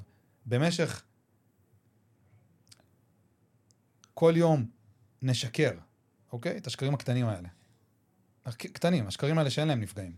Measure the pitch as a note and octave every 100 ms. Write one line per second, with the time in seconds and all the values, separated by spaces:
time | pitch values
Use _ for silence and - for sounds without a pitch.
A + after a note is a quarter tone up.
0 | - _ _ _ - A#2+ E3 E3+ C#3+ -
1 | - _ _ _ _ _ _ _ _ _
2 | _ _ _ - _ _ _ - _ _
3 | _ _ _ _ _ _ _ _ _ _
4 | _ - E3 E3 E3+ D3+ A2+ - _ _
5 | _ _ C3 A#2+ A#2+ - C#3 E2+ - _
6 | _ _ _ A#2+ E3+ - B2+ - C3+ C#3+
7 | - B2 A#2 F#2 F2 - _ _ _ _
8 | _ _ _ _ B2+ A2+ - - E3+ F3
9 | G2+ - C#3+ D#3+ C#3+ D3+ D#3 B2 G2 G2+
10 | F#2